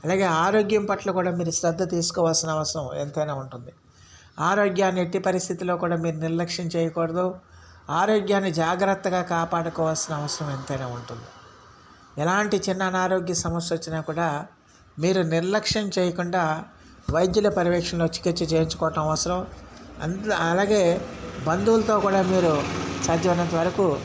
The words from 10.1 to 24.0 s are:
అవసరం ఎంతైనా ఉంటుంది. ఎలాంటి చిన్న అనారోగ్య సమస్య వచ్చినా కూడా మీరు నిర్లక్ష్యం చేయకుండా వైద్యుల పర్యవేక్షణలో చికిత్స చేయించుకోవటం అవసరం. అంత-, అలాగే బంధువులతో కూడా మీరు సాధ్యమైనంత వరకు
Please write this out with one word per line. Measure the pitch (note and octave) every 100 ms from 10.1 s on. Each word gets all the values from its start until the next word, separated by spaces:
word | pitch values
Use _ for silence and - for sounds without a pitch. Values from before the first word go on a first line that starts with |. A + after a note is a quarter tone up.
అవసరం | D3+ D3 - D3
ఎంతైనా | C3+ C3+ C#3 B2+
ఉంటుంది. | B2 A#2+ A#2+ - - - - - - - - - -
ఎలాంటి | D#3 F#3+ G#3 G3+ G3
చిన్న | F#3
అనారోగ్య | F#3+ F#3 F#3 F#3 F3
సమస్య | E3+ E3+ E3+ E3 E3
వచ్చినా | E3 D#3+
కూడా | D#3 D#3 E3+ C#3+ - _ _ - - -
మీరు | E3+ F#3+
నిర్లక్ష్యం | E3 E3 F3+ G#3 G#3 A3 G#3 F#3+
చేయకుండా | F3+ F3 F3 F3+ D#3+ D#3 - - - - -
వైద్యుల | D#3 F#3 G#3 G#3
పర్యవేక్షణలో | F#3+ F3 F3 E3+ E3+ E3
చికిత్స | - F3+ E3+ D#3
చేయించుకోవటం | D#3+ D#3+ - D#3+ D#3+
అవసరం. | D#3 D#3 E3+ F3+ - - - - - -
అంత-, | D#3 F#3+ G#3+
అలాగే | F3+ E3 F3 G3+ G#3+ E3+ E3 - - - - D#3
బంధువులతో | F3 G#3 A3+ G#3+ G#3+
కూడా | G3 G3
మీరు | F#3 F#3 F3 D3 D3 - - -
సాధ్యమైనంత | - E3 F3+ F3 E3+
వరకు | E3 F3 F3+ F#3 C#3